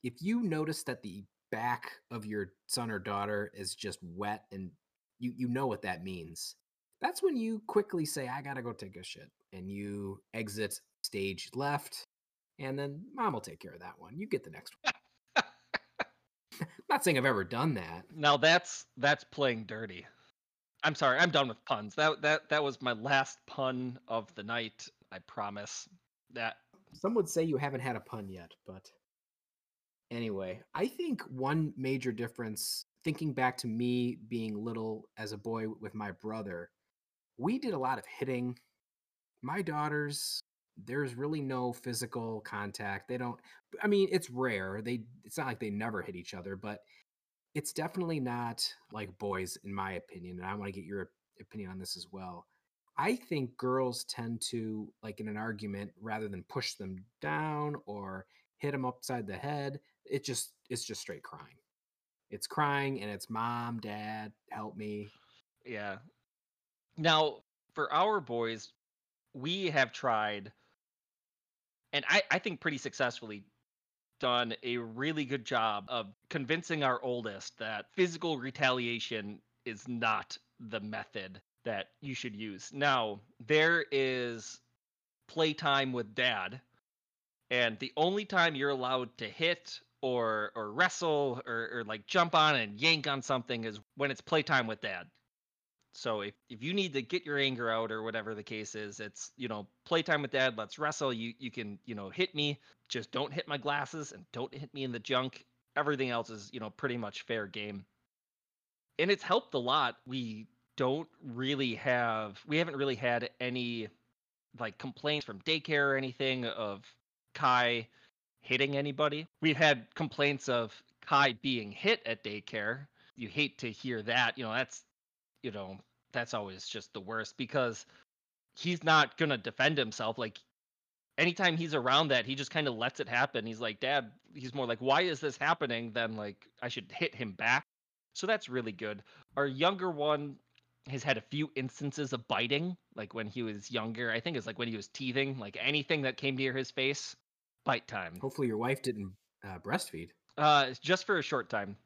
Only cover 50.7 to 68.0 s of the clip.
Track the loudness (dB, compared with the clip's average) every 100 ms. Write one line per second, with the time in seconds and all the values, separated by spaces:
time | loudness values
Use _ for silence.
50.7 | -8 -6 -6 -6 _ _ _ -16 -12 -10
51.7 | -8 -8 -10 -10 -12 -12 -12 -18 _ _
52.7 | _ _ -2 0 0 -2 -2 -2 -2 0
53.7 | 2 2 -2 -8 -6 -6 -4 -4 -4 -4
54.7 | -6 -8 _ -12 -10 -6 -4 -4 -4 -6
55.7 | -6 -6 -10 -6 -4 -4 -8 -6 -4 -4
56.7 | -6 -8 -8 -12 _ -4 -2 0 -2 -2
57.7 | -4 -8 -10 -8 -10 -12 _ _ _ -4
58.7 | 0 -2 -4 -6 -4 -4 -6 -4 -4 -4
59.7 | -6 _ _ -6 -4 -2 -4 -6 _ _
60.7 | -8 -6 -8 -8 -10 -12 -16 -18 -20 _
61.7 | _ _ _ _ _ _ -10 -4 2 4
62.7 | 4 2 -2 -4 -6 -6 -2 0 0 -2
63.7 | -4 -6 -6 -6 -6 -8 -12 _ -8 -8
64.7 | -6 -6 -6 -8 -14 _ _ _ _ -10
65.7 | -6 -4 -6 -12 _ _ _ _ _ _
66.7 | _ _ 0 4 6 4 0 _ _ _
67.7 | -4 2 4